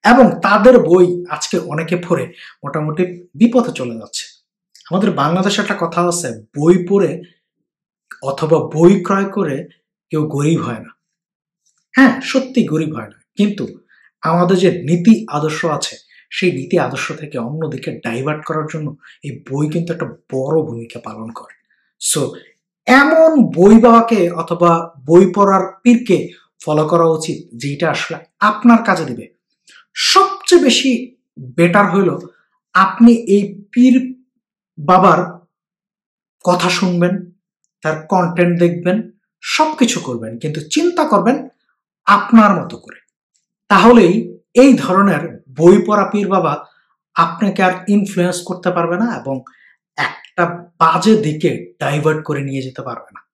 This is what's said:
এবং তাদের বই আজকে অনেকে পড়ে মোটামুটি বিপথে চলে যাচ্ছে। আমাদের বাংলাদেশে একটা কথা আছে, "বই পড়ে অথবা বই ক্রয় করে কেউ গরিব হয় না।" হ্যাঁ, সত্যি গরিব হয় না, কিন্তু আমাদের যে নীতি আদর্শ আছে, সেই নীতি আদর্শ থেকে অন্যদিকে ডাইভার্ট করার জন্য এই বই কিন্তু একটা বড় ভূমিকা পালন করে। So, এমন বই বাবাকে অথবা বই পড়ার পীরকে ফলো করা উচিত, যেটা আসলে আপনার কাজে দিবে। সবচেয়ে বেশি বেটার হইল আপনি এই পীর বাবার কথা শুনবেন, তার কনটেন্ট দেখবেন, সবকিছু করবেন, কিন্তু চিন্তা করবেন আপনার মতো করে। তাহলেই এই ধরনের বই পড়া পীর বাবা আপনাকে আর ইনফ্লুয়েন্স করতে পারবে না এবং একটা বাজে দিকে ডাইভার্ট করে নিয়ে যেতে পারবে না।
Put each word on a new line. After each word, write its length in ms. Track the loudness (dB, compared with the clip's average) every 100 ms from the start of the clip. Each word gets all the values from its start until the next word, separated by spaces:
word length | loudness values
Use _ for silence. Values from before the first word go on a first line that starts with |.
| 4
এবং 300 | 6 4 2
তাদের 380 | 0 4 6 6
বই 460 | 6 4 4 0 -8
আজকে 280 | -10 -6 -8
অনেকে 400 | -6 -8 -6 -6 -4
পড়ে 160 | -6 -6 -14 -20 _
মোটামুটি 640 | -10 -8 -6 -4 -6 -8 -20
বিপথে 380 | 0 2 2 -2
চলে 240 | -8 -10 -12
যাচ্ছে। 440 | -14 -16 -16 _ _ _ _ _ -6
আমাদের 200 | -2 -2
বাংলাদেশে 500 | 0 -2 -2 -2 -4
একটা 160 | -6 -6
কথা 280 | -4 -2 -2
আছে, 380 | -4 -8 -12 _ -2
"বই 280 | 2 2 2
পড়ে 320 | 0 0 -4 -16 _ _ _ _ _ _ _ _ -12
অথবা 380 | -10 -6 0 0
বই 440 | 0 2 4 4
ক্রয় 220 | 0 -4 -4
করে 420 | -6 -6 -8 -12 _ _ _ _
কেউ 180 | -6 -4
গরিব 340 | -2 -2 -2
হয় 180 | -4 -10
না।" 100 | -14 _ _ _ _ _ _ _ _ _ _ 2
হ্যাঁ, 260 | 2 2
সত্যি 420 | -4 -4 -2 -4
গরিব 320 | -2 -4 -6 -8
হয় 140 | -14
না, 120 | _ _ -2
কিন্তু 320 | -2 -2 -10 -12 _ _ _ _
আমাদের 360 | -2 0 2 2
যে 140 | 2
নীতি 540 | 0 -2 0 4 4 2
আদর্শ 360 | -6 -6 -4 -6
আছে, 320 | -6 -8 -14 _ _ _
সেই 220 | -4 -4
নীতি 280 | -4 -2 -2
আদর্শ 320 | -2 -6 -10
থেকে 260 | -12 -12 -10
অন্যদিকে 540 | -8 -8 -8 -8 -12
ডাইভার্ট 540 | -10 -8 -6 -6 -8 -8
করার 220 | -8 -8
জন্য 220 | -10 -12 -14 _ _
এই 200 | -16 -16 -10
বই 180 | -6 -4
কিন্তু 240 | -4 -6
একটা 120 | -8 -10
বড় 560 | -12 _ -8 -2 -2
ভূমিকা 380 | -2 -10 -14 -16
পালন 280 | -16 -16 -16
করে। 220 | -18 -20 _ _ _ _ _ -6
So, 220 | -4 -6 -10 _ _ _ _ 2
এমন 580 | 2 4 4 4 4 0 2
বই 240 | 6 6
বাবাকে 520 | 8 4 4 0 0
অথবা 580 | -4 -6 0 2 2 -4 -14 4
বই 260 | 6 6 2
পড়ার 440 | 2 2 -2 -2
পীরকে 460 | 2 2 2 -2 -2 -16 _ _ -4
ফলো 220 | -2 0
করা 180 | 2 2
উচিত, 520 | 0 -4 -10 -14 -12
যেটা 340 | -10 -4 -4
আসলে 260 | -4 -8 -14 _ _
আপনার 440 | -2 2 4 4
কাজে 220 | 2 -4 -4
দিবে। 220 | -10 -16 _ _ _ _ _ _
সবচেয়ে 720 | -6 0 2 2 -4 2 4
বেশি 520 | 4 0 0 -2 -6 _ _ -20
বেটার 520 | -12 0 2 2 2
হইল 260 | 0 0 -4 -12 _ _ _ _
আপনি 380 | -2 0 6 6
এই 520 | 6 2 0 0 -10 -6
পীর 440 | 2 4 4 0 -12 _ _ _ _ _ -8
বাবার 600 | 2 4 4 2 -2 -12 _ _ _ _ _ _ _ _ _ _
কথা 260 | -2 0 -2
শুনবেন, 600 | -2 -2 0 0 -2 -10 _ _ _ _ _
তার 260 | -8 -8 -2
কনটেন্ট 520 | -2 -2 0 0 2
দেখবেন, 520 | 0 0 -4 -4 -6 _ _ _
সবকিছু 580 | -8 -2 -2 0 -2 -2
করবেন, 400 | -8 -10 -10 -10
কিন্তু 220 | -10 -10 -6
চিন্তা 380 | -2 -2 -2 0
করবেন 420 | 0 0 -2 -6 _ _ _ _ _ 0
আপনার 600 | 0 4 6 6 2 -6
মতো 120 | -16
করে। 220 | -20 -20 _ _ _ _ _ _ _
তাহলেই 720 | 4 6 6 6 0 -4 -16 _
এই 200 | 4 6
ধরনের 720 | 4 2 0 2 0 -6 -16 _ 4
বই 260 | 6 6 4
পড়া 180 | 0 0
পীর 220 | -2 0
বাবা 380 | 0 0 -4 -10 _ _ _ _
আপনাকে 500 | -2 -2 -2 -4 0
আর 100 | -2 -2 -2
ইনফ্লুয়েন্স 540 | 0 0 -2 -2 -4
করতে 300 | -10 -6 -4
পারবে 260 | -2 -4 -4
না 200 | -4 -6
এবং 260 | -8 -10 -12 _ _ _ _ -8
একটা 480 | -8 -10 -12 -4 -4 -4 -18 _
বাজে 380 | 0 2 2 2
দিকে 560 | 0 -2 -4 -4 -12 _
ডাইভার্ট 440 | -6 -2 -2 -2
করে 200 | -6 -8
নিয়ে 180 | -6 -10
যেতে 200 | -10 -14
পারবে 260 | -14 -16 -18
না। 80 | -20 _